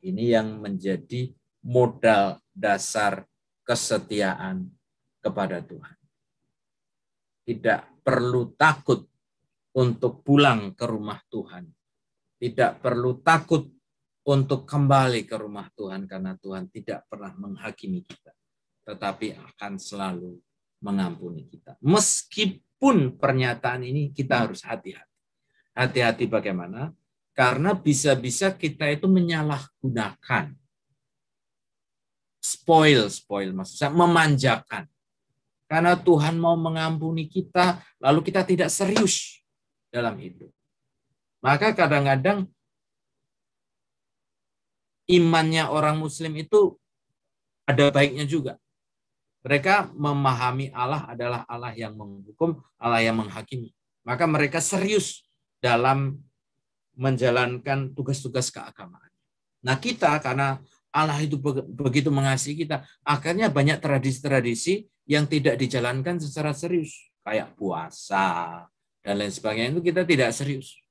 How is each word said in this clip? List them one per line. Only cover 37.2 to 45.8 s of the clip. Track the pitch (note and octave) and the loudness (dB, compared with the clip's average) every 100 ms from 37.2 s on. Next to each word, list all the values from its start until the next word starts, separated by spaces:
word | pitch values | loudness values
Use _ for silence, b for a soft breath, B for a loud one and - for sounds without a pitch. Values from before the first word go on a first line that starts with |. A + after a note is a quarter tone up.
| D#3 | -6
kita, | F#3 - F3+ F3+ F3+ B _ | -6 -4 2 2 2 B _
lalu | C3 D3+ E3 | 2 2 2
kita | F#3+ | -2
tidak | F3+ F3+ D#3+ | 2 2 2
serius | - F#3+ G#3+ G3+ - - - _ _ _ _ _ | 0 0 2 2 0 -6 -16 _ _ _ _ _
dalam | A#2+ A#2 G2+ | -4 -4 -4
hidup. | F#2 F#2 - _ _ _ _ _ _ _ _ _ | -14 -18 -20 _ _ _ _ _ _ _ _ _
Maka | C3 C#3+ G#3+ | 0 2 2
kadang-kadang | - D#3+ C#3+ C#3 C3+ C#3 G3+ F#3+ _ _ _ _ _ _ _ _ _ _ _ _ _ _ _ _ _ _ _ _ _ _ _ _ _ _ | 2 2 4 2 2 2 0 -4 _ _ _ _ _ _ _ _ _ _ _ _ _ _ _ _ _ _ _ _ _ _ _ _ _ _
imannya | F3+ E3 E3 D#3+ D#3+ D3 | 6 6 4 2 0 0
orang | D3+ | 0